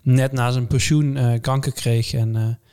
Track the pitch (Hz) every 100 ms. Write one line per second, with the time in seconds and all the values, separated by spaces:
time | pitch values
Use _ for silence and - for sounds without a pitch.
0 | - 127 131 135 120 127 120 135 - 151
1 | 147 139 120 117 123 135 135 - 123 117
2 | 113 123 113 113 110 117 _